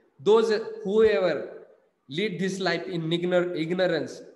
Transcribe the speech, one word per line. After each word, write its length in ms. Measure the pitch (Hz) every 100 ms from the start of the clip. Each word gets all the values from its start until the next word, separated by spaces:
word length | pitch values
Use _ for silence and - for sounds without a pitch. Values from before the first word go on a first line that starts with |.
| _ -
Those, 320 | 143 220 220 208 - -
whoever 840 | 185 220 220 202 180 139 - - - _ _ _ -
lead 300 | 147 214 165
this 220 | 190 190
life 260 | 185 170 -
in 240 | 175 160
ignor-, 420 | 170 180 180 175 165
ignorance, 680 | 160 180 180 160 131 - -